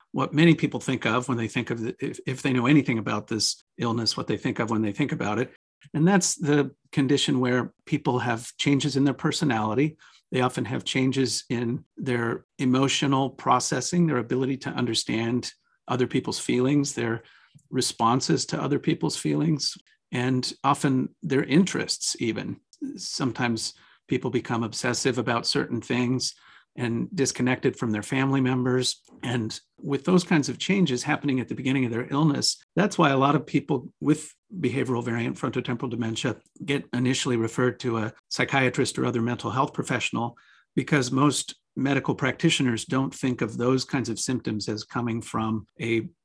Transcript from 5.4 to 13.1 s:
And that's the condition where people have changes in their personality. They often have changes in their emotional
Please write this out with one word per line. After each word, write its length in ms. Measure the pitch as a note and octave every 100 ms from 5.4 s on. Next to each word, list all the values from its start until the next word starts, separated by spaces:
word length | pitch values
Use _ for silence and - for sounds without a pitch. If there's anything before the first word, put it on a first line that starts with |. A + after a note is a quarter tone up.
| C3 - _ _ -
And 120 | D#3 E3
that's 300 | G3 - -
the 340 | D3+ D3 C#3 - _
condition 480 | - C3 C#3 - C3
where 320 | B2+ B2+ - _ -
people 320 | D3 - B2
have 360 | A#2+ A#2 - -
changes 380 | C#3+ C#3 C#3+ C3
in 80 |
their 100 | C#3+
personality. 840 | B2+ D#3 - D3 A2+ G#2+ G#2+ D#3 - - - -
They 120 | B2+
often 220 | B2+ - A2
have 180 | B2+
changes 600 | - C3+ C3 B2+ B2+ - -
in 340 | A#2+ A#2+ B2 - -
their 480 | C3+ A#2+ A#2 - _ -
emotional 680 | C3 B2+ C3+ - C#3+